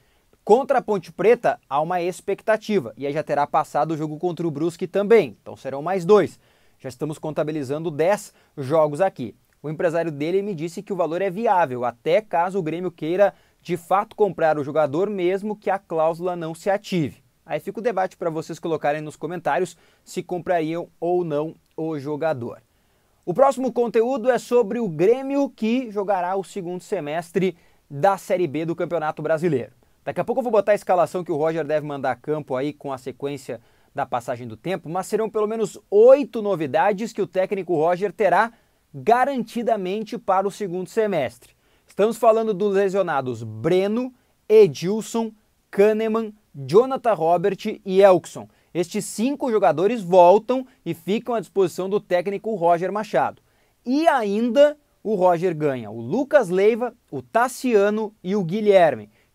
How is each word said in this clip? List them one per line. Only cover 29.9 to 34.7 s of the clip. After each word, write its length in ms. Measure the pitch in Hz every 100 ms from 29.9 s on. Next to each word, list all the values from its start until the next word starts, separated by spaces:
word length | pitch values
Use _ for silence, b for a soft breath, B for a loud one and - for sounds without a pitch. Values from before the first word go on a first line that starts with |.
| _
Daqui 160 | - 143
a 40 |
pouco 160 | 175 240
eu 40 |
vou 80 | 247
botar 200 | 214 202
a 40 | 208
escalação 480 | - 185 151 180
que 80 | 175
o 60 | 147
Roger 260 | 160 165
deve 220 | 143 151 151
mandar 280 | 143 131
a 20 | 120
campo 400 | - 151 - 127
aí 180 | 147
com 180 | 147 139
a 60 | 135
sequência 640 | 135 - 139 139 - 113 b b b
da 140 | 131 139
passagem 400 | 123 127 120 123
do 100 | 110
tempo, 320 | 165